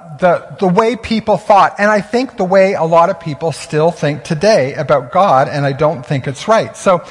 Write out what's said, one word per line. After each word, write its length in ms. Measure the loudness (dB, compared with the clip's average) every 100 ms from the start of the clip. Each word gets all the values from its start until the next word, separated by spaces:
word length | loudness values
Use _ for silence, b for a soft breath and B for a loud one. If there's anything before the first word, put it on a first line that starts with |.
| -20 -2
the, 380 | 0 0 -4 -4
the 80 | 0
way 280 | 2 0 -2
people 420 | -4 -4 0 -2
thought, 380 | 4 4 4 2
and 100 | 0
I 120 | 0
think 360 | -2 -4 -4 -4
the 80 | 0
way 280 | 2 2
a 100 | 0
lot 260 | 2 4 2
of 100 | 0
people 320 | -8 -6 -6
still 380 | -6 -6 0 0
think 340 | 0 -4 -4
today 520 | -6 0 2 2 0 -4
about 360 | 0 0 0
God, 380 | 0 2 2 2
and 160 | -2 -4
I 60 |
don't 340 | 0 -2 -2 -6
think 220 | -6 -6
it's 200 | -8 0
right. 300 | 0 0 -4
So 260 | 0 0 B